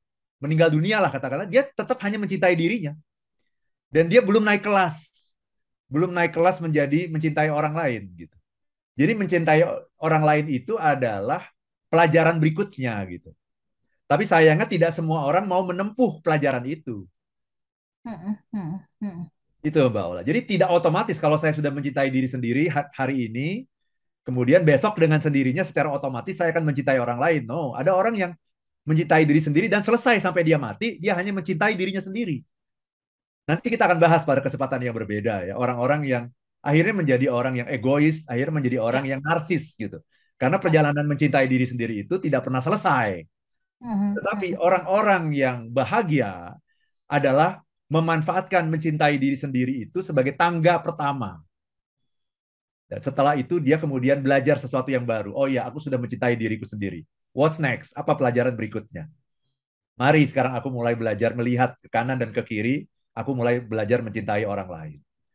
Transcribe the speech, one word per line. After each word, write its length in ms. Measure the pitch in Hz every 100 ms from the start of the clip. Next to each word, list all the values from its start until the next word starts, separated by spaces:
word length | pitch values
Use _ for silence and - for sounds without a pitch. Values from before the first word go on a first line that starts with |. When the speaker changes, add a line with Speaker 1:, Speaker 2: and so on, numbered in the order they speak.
| _ _ _ _
Speaker 1:
meninggal 280 | 143 160 165
dunia 300 | 151 185 214
lah 80 | 170
katakanlah, 340 | 131 131 139 196
dia 180 | 233 277
tetap 320 | - 190 247 202
hanya 120 | 214
mencintai 340 | 202 190 180
dirinya. 400 | 175 165 233 147 151 _ _ _ _ _ _ _ _ _
Dan 200 | 147 165
dia 80 | 226
belum 240 | 196 214
naik 180 | 214 202
kelas. 640 | 208 196 175 156 - - _ _ _ _ _ _ _
Belum 240 | 143 180
naik 240 | 175 170 165
kelas 240 | 175 160
menjadi 480 | 165 151 139 151 175
mencintai 400 | 156 156 151 156
orang 240 | 147 151 156
lain 260 | 151 113 98 87
gitu. 200 | 80 _ _ _ _ _ _ -
Jadi 140 | 160 220
mencintai 440 | 185 170 160 156
o-, 180 | 170 - - _
orang 180 | 156 156
lain 220 | 151 151 151
itu 240 | 127 131 220
adalah 720 | 156 135 120 101 107 175 - _ _ _ _
pelajaran 480 | 165 165 165 160 170
berikutnya 520 | 156 156 - - 127 104 92
gitu. 240 | 87 - - _ _ _ _ _ _ _
Tapi 160 | 151 208
sayangnya 400 | 165 160 156 226
tidak 240 | 180 165
semua 320 | 160 160 160 139
orang 180 | 175 202
mau 160 | 180
menempuh 560 | 180 180 202 214 233 156
pelajaran 400 | 165 156 139 127 127
itu. 380 | 147 127 104 87 _ _ _ _ _ _ _ _ _ 233
Speaker 2:
Mm-mm, 280 | 185 190 208 _
mm-mm, 240 | 214 160 190 - _
mm-mm. 220 | 208 175 170 _ _ _
Speaker 1:
Itu, 140 | 151 151 127
Mbak 140 | 107 87
Ola. 160 | 90
Jadi 180 | 104 175 - 185
tidak 140 | 185
otomatis 480 | 170 170 180 - 156
kalau 160 | 151 151
saya 100 | 160 151
sudah 120 | 143
mencintai 340 | 143 139 135 135
diri 140 | 131 131
sendiri 400 | 127 117 123 170
ha-, 180 | 151 147
hari 320 | - 135 135 113
ini, 380 | 117 151 214 262 _ _ _ _ _ -
kemudian 360 | 127 123 170
besok 340 | 156 139 214 156
dengan 180 | 160 151
sendirinya 400 | 156 139 131 147 180
secara 240 | - 151
otomatis 460 | 139 139 123 190 185
saya 160 | 165
akan 100 | 165 156
mencintai 280 | 135 139 131
orang 160 | 120 120
lain. 240 | 156 156 113
No, 260 | 151 143
ada 180 | 120 170 185
orang 180 | 214 214
yang 160 | 175 170 _ _ _ _ 151
mencintai 360 | 156 151 160 156
diri 140 | 151
sendiri 240 | 156 147 214
dan 100 | 202
selesai 380 | 220 233 262 214
sampai 200 | 185 175 160
dia 100 | 156
mati, 360 | 117 101 226 175
dia 100 | - 175
hanya 160 | 196
mencintai 400 | 196 165 160 208 196
dirinya 220 | 185 190
sendiri. 400 | 190 202 214 135 - _ _ _ _ _ _ _ _ _ -
Nanti 180 | 160 240
kita 160 | 226 -
akan 100 | 170
bahas 220 | 165 165 151
pada 160 | 139
kesempatan 360 | 135 151 135 131
yang 80 | 123 113
berbeda 520 | 107 104 110 101 90
ya, 60 | 104
orang-orang 480 | 123 120 127 151
yang 200 | 139 123 120 - _ _
akhirnya 340 | - 151 185 202
menjadi 260 | 151 123 135
orang 220 | 120 131 127
yang 40 | 120
egois, 580 | 123 127 143 151 156 -
akhirnya 260 | 120 139 156
menjadi 180 | 123 123
orang 220 | 113 127 135
Speaker 2:
Ya. 80 | 135
Speaker 1:
yang 40 |
narsis 480 | 143 170 160 165 -
gitu. 300 | - - - - _ _ _
Karena 240 | 127 190
Speaker 2:
Ya. 20 |
Speaker 1:
perjalanan 400 | 170 156 147 147 147
mencintai 380 | 143 147 139 131
diri 160 | 127
sendiri 400 | 127 120 113 107
itu 100 | 101 185
tidak 240 | 160 131 127
pernah 140 | 131
selesai. 640 | 143 208 185 135 107 87 80 _ _ _ _ _
Speaker 2:
Mhm, 380 | 240 202 202 202
Speaker 1:
Tetapi 280 | 196 208 185 180
Speaker 2:
mhm. 40 |
Speaker 1:
orang-orang 640 | 170 185 165 202 214 190 160
yang 260 | 139 131 123 113
bahagia 840 | 123 117 220 185 147 104 90 87 - _ _ _ _ _
adalah 540 | 143 135 135 170 196 _ _ _
memanfaatkan 800 | 156 165 160 156 180 185 185 160
mencintai 480 | 160 160 151 151 143
diri 200 | 135 135
sendiri 520 | 143 127 127 135 104
itu 100 | 180
sebagai 360 | 190 147 131 -
tangga 400 | 175 170 165 170
pertama. 600 | 175 156 143 139 104 87 - _ _ _ _ _ _ _ _ _ _ _ _ _ _
Dan 120 | 104
setelah 320 | - - 143 147
itu 240 | 127 175
dia 160 | 135 156
kemudian 400 | 156 135 127 139
belajar 320 | 135 139 131 143
sesuatu 320 | 127 131 127
yang 160 | 131
baru. 320 | 120 110 101 127
"Oh 80 |
ya, 240 | 139 127 117
aku 80 | 147
sudah 240 | 147 131
mencintai 320 | 120 123 123 117
diriku 240 | 113 110
sendiri. 400 | 107 110 98 85 - _ _ 127
What's 240 | 156 156
next? 320 | 143 113 -
Apa 240 | - 147 143
pelajaran 400 | 127 120 113 110
berikutnya? 560 | 110 110 - 87 78 - _ _ _ _ _ _ _ -
Mari 260 | 131 156
sekarang 320 | 143 135 127 123
aku 160 | 131
mulai 240 | 123 117 113
belajar 400 | 113 101 113 117
melihat 400 | 120 123 123 -
ke 120 | _
kanan 240 | 113 120 131
dan 140 | 110
ke 80 | 123 -
kiri, 420 | 107 117 147 196 _ _
aku 240 | 113 120 127
mulai 240 | 120 123
belajar 400 | 113 110 104 120
mencintai 480 | 113 107 101 104 107
orang 200 | 101 92
lain." 300 | 82 78 71 _ _ _